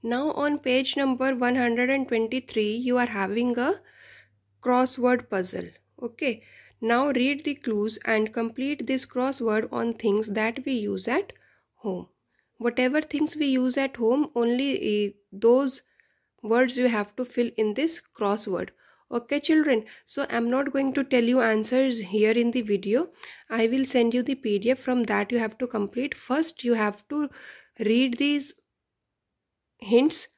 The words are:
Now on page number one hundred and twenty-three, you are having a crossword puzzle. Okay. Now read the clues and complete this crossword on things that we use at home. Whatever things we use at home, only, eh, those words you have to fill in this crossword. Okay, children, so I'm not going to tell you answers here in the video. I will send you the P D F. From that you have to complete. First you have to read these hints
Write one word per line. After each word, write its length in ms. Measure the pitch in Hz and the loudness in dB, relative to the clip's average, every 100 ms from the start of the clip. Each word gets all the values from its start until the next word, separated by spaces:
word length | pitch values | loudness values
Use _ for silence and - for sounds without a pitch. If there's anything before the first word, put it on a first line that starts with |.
Now 300 | 233 240 294 | -2 -2 -2
on 260 | - 294 294 | 0 -2 0
page 400 | 262 254 262 - | 0 0 0 0
number 360 | 269 254 262 | 0 2 0
one 200 | 262 247 | 0 0
hundred 340 | 254 240 233 247 | 2 0 2 2
and 180 | 277 262 | 0 0
twenty-three, 680 | 233 226 262 - 220 208 220 | 0 0 -4 -4 -2 0 0
you 220 | 247 247 | 0 0
are 80 | 240 | 0
having 500 | 214 190 214 247 240 | -2 -2 0 0 0
a 220 | 262 392 _ - - - _ _ _ _ | -2 -2 _ -20 -20 -20 _ _ _ _
crossword 720 | 247 247 254 - 247 247 247 | 0 2 2 2 2 2 0
puzzle. 400 | 196 185 180 175 - _ - | -4 -4 -6 -10 -16 _ -12
Okay. 400 | 240 233 285 220 - - - _ | -12 -6 -6 -6 -12 -20 -20 _
Now 320 | 226 240 285 | 0 0 2
read 320 | 254 254 285 | 0 0 0
the 100 | 294 | -4
clues 440 | 277 - 214 208 214 | -6 -4 -2 -2 -4
and 260 | - 220 214 | -2 0 0
complete 560 | 220 233 226 269 294 233 | -2 -6 -4 -6 -6 -4
this 200 | 262 - | -4 -2
crossword 600 | 254 262 269 226 214 220 | -2 -2 -2 0 0 -2
on 220 | 240 233 | -4 -4
things 320 | 226 220 202 220 202 | -2 0 0 0 -2
that 200 | 220 233 254 | -2 -4 -4
we 60 | |
use 340 | 247 208 196 190 | -4 -2 -4 -2
at 240 | 269 403 - _ _ _ _ | -2 -4 -12 _ _ _ _
home. 320 | 214 180 180 _ _ _ _ _ | -8 -8 -10 _ _ _ _ _
Whatever 420 | 233 240 254 302 | -2 0 2 0
things 360 | 311 285 311 302 | -2 -2 -2 0
we 100 | 285 | 0
use 320 | 262 254 254 | 2 2 0
at 180 | 269 269 | -2 0
home, 320 | 226 262 302 | 0 2 0
only, 320 | - 233 247 277 269 | 0 0 0 -2 -2
eh, 280 | - 208 208 - _ | 0 0 -2 -4 _
those 480 | 196 226 247 277 - _ _ _ _ _ _ | 0 4 4 4 -4 _ _ _ _ _ _
words 340 | 220 233 254 254 | -2 2 2 2
you 120 | 254 | 0
have 280 | 220 202 - | 0 -4 -6
to 80 | |
fill 260 | 254 - 240 - | -6 -2 -2 0
in 160 | 214 | -2
this 300 | 208 320 - _ - | 0 -2 -2 _ -4
crossword. 520 | 202 208 214 180 185 _ _ _ _ | -2 0 -2 -6 -6 _ _ _ _
Okay, 300 | 240 233 285 | -8 -2 -4
children, 460 | 285 311 302 233 220 - | 4 4 4 2 0 -20
so 220 | - - 277 | -10 -6 -4
I'm 220 | 233 233 | -2 0
not 220 | 254 277 | 0 0
going 200 | 269 269 | 0 0
to 100 | 269 | 0
tell 200 | 269 254 | 0 2
you 160 | 233 254 | 4 4
answers 600 | 226 220 220 254 269 233 | 4 2 0 2 2 0
here 320 | 180 214 214 | -2 2 4
in 180 | 226 233 | 4 2
the 100 | 240 | 0
video. 480 | 214 202 190 233 359 _ - - - | -2 -2 2 0 0 _ -20 -20 -8
I 180 | 226 226 | 0 0
will 180 | 262 262 | 2 2
send 260 | 254 233 | 4 4
you 100 | 247 | 2
the 120 | 247 | 0
P 240 | 269 220 202 | -2 0 0
D 140 | 220 | 2
F. 80 | 262 | 0
From 240 | - 254 | 0 0
that 280 | 220 202 202 | 0 0 0
you 60 | 240 | -2
have 180 | 220 220 | -2 -6
to 80 | 247 | -6
complete. 480 | 226 202 - 277 | -4 -4 -4 -6
First 500 | - - 269 320 - | -6 -2 0 0 -2
you 100 | 247 | 0
have 320 | 226 214 202 - | 2 0 -4 -8
to 220 | 294 294 - - - _ _ | -4 -4 -6 -20 -20 _ _
read 400 | 208 233 262 240 | 2 4 2 0
these 340 | 285 294 269 - _ _ _ _ _ _ _ _ _ _ _ _ | 0 0 -2 -8 _ _ _ _ _ _ _ _ _ _ _ _
hints 500 | 196 233 294 - - | 2 4 4 0 -6